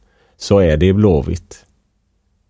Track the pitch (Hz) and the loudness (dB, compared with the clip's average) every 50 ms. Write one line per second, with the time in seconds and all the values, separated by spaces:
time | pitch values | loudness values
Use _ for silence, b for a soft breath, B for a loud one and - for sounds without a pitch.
0 | _ _ _ _ _ _ _ - - - 101 101 92 80 76 78 90 95 95 104 | _ _ _ _ _ _ _ -14 -4 0 0 2 2 2 0 0 0 0 0 2
1 | 107 101 85 71 - 80 87 - - _ - - _ _ _ _ _ _ _ _ | 2 2 0 0 -2 -4 -8 -10 -12 _ -20 -20 _ _ _ _ _ _ _ _
2 | _ _ _ _ _ _ _ _ _ | _ _ _ _ _ _ _ _ _